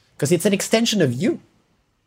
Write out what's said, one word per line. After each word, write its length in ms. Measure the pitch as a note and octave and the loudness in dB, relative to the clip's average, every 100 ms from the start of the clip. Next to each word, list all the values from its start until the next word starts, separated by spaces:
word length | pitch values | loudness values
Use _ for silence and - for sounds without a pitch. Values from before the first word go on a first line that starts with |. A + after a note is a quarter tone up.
| _ - | _ -6
'Cause 120 | C#3+ | 0
it's 160 | F3 G#3 | 0 2
an 60 | |
extension 480 | G3 - A3+ A#3 G#3 | 0 0 0 2 0
of 100 | C#3 | 0
you. 280 | A#2+ A3+ C4 - _ _ _ _ _ | 0 -4 -4 -10 _ _ _ _ _